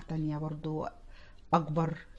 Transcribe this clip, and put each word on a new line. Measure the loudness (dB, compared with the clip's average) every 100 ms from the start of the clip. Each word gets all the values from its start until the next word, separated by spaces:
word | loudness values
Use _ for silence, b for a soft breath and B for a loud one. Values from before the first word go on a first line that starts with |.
| -2
تانية | 0 0 0
برضو | -2 -2 -2 -2 -4 -8 -16 B B B 4
اكبر | 4 6 4 2 0 -8